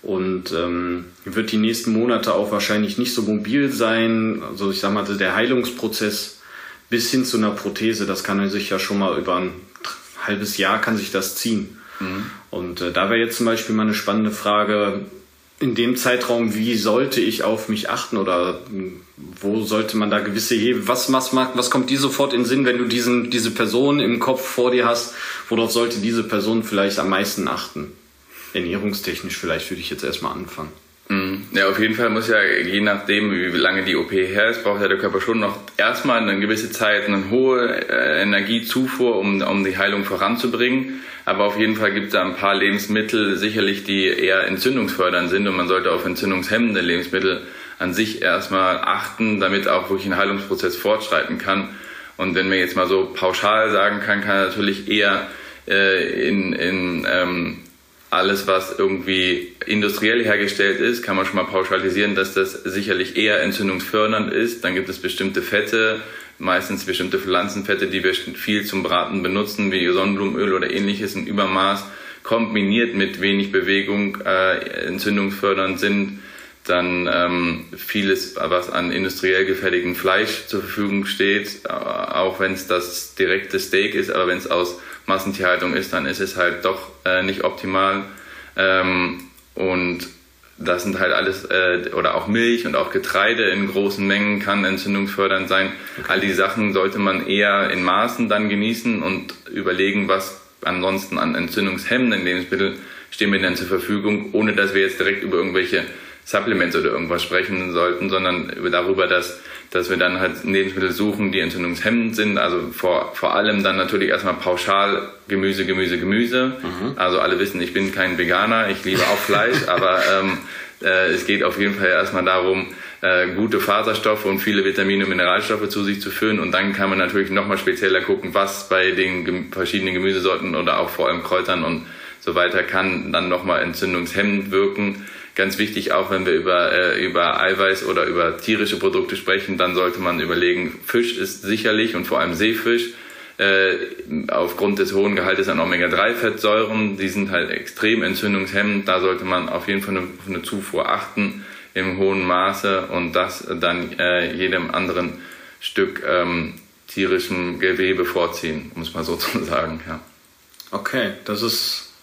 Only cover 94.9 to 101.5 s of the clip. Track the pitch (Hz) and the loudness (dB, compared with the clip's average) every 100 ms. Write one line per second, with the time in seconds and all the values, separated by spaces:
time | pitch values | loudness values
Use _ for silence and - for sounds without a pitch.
94.9 | 98 98 - 98 95 92 95 95 - - | 0 0 0 2 2 2 2 0 -4 -12
95.9 | - 87 95 98 90 95 113 104 95 95 | -10 -2 0 2 2 2 2 2 2 2
96.9 | 104 98 95 92 101 101 101 87 92 92 | 2 0 0 0 2 4 4 2 0 2
97.9 | 95 120 120 113 104 107 101 107 113 120 | 2 2 0 0 2 2 0 0 0 -2
98.9 | 107 82 95 - - - - 92 92 98 | 0 -2 -4 -6 -14 -10 -4 -2 2 2
99.9 | 101 95 95 - - - _ - 90 92 | 2 2 0 0 -12 -20 _ -4 -2 0
100.9 | 95 - - 80 80 87 | -2 -4 -2 0 0 -2